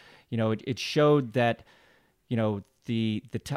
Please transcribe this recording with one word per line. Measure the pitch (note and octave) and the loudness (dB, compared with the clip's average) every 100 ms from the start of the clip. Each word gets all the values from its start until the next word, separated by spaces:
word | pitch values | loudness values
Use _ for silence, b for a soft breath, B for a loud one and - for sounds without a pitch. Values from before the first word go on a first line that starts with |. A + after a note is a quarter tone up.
| B B B | B B B
you | A2+ | -2
know, | A2 | 0
it, | A2 - | 0 -4
it | A2 | -6
showed | - D3+ D3 D3 B2 | -2 2 4 4 2
that, | B2 A#2 A#2 - b b b b b - | 0 0 0 -8 b b b b b -6
you | A#2 | -2
know, | G#2+ G2+ - _ - | 0 -2 -8 _ -6
the, | A2+ A2 G#2+ - | -2 0 -2 -6
the, | - | -10
t-, | - | -8